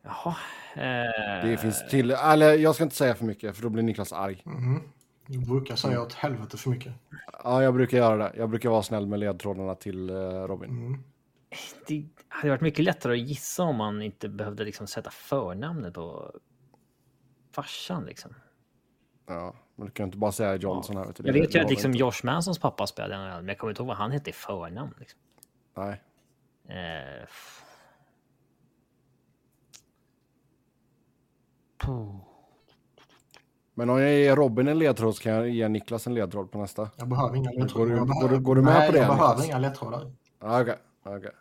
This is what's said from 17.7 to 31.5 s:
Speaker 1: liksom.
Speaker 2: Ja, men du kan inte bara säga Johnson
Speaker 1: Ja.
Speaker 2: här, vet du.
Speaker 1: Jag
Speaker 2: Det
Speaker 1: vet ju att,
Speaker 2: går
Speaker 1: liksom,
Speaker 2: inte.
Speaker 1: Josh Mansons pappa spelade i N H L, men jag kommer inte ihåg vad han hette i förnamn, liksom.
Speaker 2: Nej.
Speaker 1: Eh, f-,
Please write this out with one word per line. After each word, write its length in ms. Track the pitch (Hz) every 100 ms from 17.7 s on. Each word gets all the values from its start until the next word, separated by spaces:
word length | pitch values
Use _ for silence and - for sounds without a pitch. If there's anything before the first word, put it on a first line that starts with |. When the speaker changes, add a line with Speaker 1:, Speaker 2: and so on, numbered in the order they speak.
| - - 180 90
Speaker 1:
liksom. 300 | - - - _ _ _ _ _ _ _ _ -
Speaker 2:
Ja, 300 | 87 87 - _ -
men 100 | 104
du 60 |
kan 140 | - 98
inte 120 | 98
bara 140 | 107
säga 240 | 98 104 95
Johnson 400 | 95 92 95 101
Speaker 1:
Ja. 60 |
Speaker 2:
här, 60 | 92
vet 80 | -
du. 80 | 127
Speaker 1:
Jag 100 | 135
Speaker 2:
Det 40 |
Speaker 1:
vet 140 | 160 170
ju 40 |
att, 60 | 156
Speaker 2:
går 40 |
Speaker 1:
liksom, 220 | 127 131
Speaker 2:
inte. 80 | 123
Speaker 1:
Josh 220 | 127 - 120
Mansons 340 | 156 175 165
pappa 280 | 135 - 101
spelade 260 | - 98
i 40 | 98
N 40 | 95
H 60 | 87
L, 40 |
men 40 | 92
jag 100 | 98
kommer 140 | 110
inte 100 | 101
ihåg 60 | 127
vad 100 | 95
han 140 | 104
hette 180 | 143 143
i 40 |
förnamn, 600 | - - 98 82 95 139 -
liksom. 200 | - _ _ _ _ _ _ -
Speaker 2:
Nej. 260 | 101 104 _ _ _ _ _ _ -
Speaker 1:
Eh, 560 | 92 87 80 67 65
f-, 400 | - - - - - - _ _ _ _ _ _ _ _ _ _ _ _ _ _ _ _ _ _ _ - _ _ _ _ _ _ _ _ _ _ _ _ _ _ _ _ _